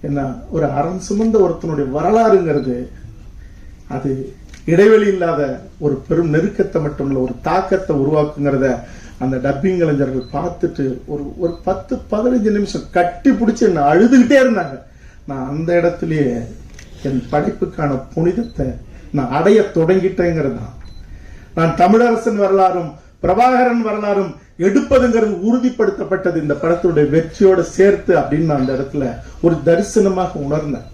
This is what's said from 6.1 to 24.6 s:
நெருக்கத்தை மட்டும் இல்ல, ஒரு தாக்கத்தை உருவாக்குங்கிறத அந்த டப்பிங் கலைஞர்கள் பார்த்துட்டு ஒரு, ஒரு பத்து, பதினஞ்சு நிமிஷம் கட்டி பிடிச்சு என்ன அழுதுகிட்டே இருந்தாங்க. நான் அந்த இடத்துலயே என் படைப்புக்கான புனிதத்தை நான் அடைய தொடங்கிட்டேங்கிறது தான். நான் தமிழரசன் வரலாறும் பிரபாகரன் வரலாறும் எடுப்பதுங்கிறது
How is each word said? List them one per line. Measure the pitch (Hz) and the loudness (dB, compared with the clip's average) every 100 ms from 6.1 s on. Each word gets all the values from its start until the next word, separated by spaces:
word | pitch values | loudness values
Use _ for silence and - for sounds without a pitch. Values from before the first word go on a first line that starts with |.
| 160 170 | 0 2
நெருக்கத்தை | 151 196 - 196 165 | 0 0 -2 -2 -2
மட்டும் | 147 147 139 | -4 -6 -4
இல்ல, | 135 | -2
ஒரு | 127 120 | -4 -4
தாக்கத்தை | 160 180 190 190 - 147 | -2 -2 0 -2 0 -2
உருவாக்குங்கிறத | 135 151 147 - 143 135 131 120 - - - - | 0 0 0 -2 -2 0 0 -2 -8 -18 -20 -8
அந்த | 127 131 | -4 -2
டப்பிங் | 135 135 190 185 | -2 -2 -2 0
கலைஞர்கள் | 160 143 135 131 117 | 0 0 -2 -4 -6
பார்த்துட்டு | 143 170 - 165 - 135 123 - | -6 -6 -4 -6 -4 -6 -6 -10
ஒரு, | 147 139 - | -10 -10 -6
ஒரு | 170 170 | -6 -4
பத்து, | - 190 - 254 - | -6 -6 -6 -10 -4
பதினஞ்சு | 214 247 254 214 | -2 0 0 0
நிமிஷம் | 208 202 160 - | 0 -2 -6 -4
கட்டி | 175 175 - 277 | 0 0 0 0
பிடிச்சு | 214 220 - | 2 0 2
என்ன | 214 165 143 | 2 4 4
அழுதுகிட்டே | 160 233 262 240 277 262 | 6 6 6 6 6 4
இருந்தாங்க. | 214 131 135 - - - - - | 0 -4 -10 -18 -20 -20 -20 -12
நான் | 135 131 | -10 -6
அந்த | 147 165 | -6 0
இடத்துலயே | 175 170 170 165 156 131 120 120 - - - - - | 2 2 -2 -4 0 0 -2 -8 -14 -20 -20 -20 -10
என் | 139 131 117 | -4 -4 -2
படைப்புக்கான | 147 170 - 170 - 147 127 - - | -2 -2 -4 -6 -4 -4 -4 -6 -2
புனிதத்தை | 175 208 233 - 131 117 - - - | 0 0 -6 -6 -6 -6 -14 -20 -8
நான் | 147 123 | -6 -2
அடைய | 139 165 220 - | 0 4 4 4
தொடங்கிட்டேங்கிறது | 165 160 190 185 185 175 160 139 117 | 0 2 2 0 0 0 0 -2 -4
தான். | 107 - - - - - - - - - | -12 -16 -18 -18 -18 -18 -18 -20 -10 -2
நான் | 165 - | 0 4
தமிழரசன் | 190 226 240 220 240 208 | 4 6 4 2 0 0
வரலாறும் | 196 196 185 180 160 - - _ | 2 4 4 2 -6 -12 -20 _
பிரபாகரன் | 165 185 254 247 254 240 | -2 2 4 4 2 2
வரலாறும் | 220 208 208 196 180 - - | -2 -2 -2 -2 -2 -8 -20
எடுப்பதுங்கிறது | - | -2